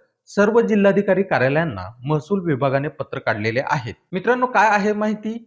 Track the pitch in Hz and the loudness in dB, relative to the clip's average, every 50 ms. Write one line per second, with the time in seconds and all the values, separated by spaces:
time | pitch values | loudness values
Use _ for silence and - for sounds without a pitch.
0 | _ _ _ _ _ - - 202 208 220 233 233 220 196 220 202 196 196 - 202 | _ _ _ _ _ -6 0 2 2 4 4 2 2 4 2 4 4 4 4 2
1 | 202 202 185 185 196 - 156 123 123 135 143 156 170 160 107 92 90 98 117 123 | 2 2 2 0 0 0 0 0 2 2 2 0 -2 -2 -4 -8 -10 -12 -14 -10
2 | 120 143 156 151 - - 202 196 175 170 143 120 143 135 131 139 143 - - - | -4 -2 -2 -2 -2 -2 -4 -2 0 -2 -2 0 0 0 0 0 -2 -4 -8 -8
3 | 131 - - 135 - 120 110 104 104 110 110 127 139 - 147 139 110 107 90 _ | -10 -8 -8 -6 -4 -4 -4 -2 -2 -2 -2 -2 -2 -2 -2 -4 -4 -8 -12 _
4 | _ - 180 190 185 226 247 247 254 247 247 202 208 220 208 208 196 214 208 208 | _ -10 -8 -4 0 0 0 0 0 0 2 2 4 4 2 2 0 0 -2 -2
5 | 214 214 214 214 - 214 226 233 - | -2 -4 -4 -4 -6 -10 -10 -10 -10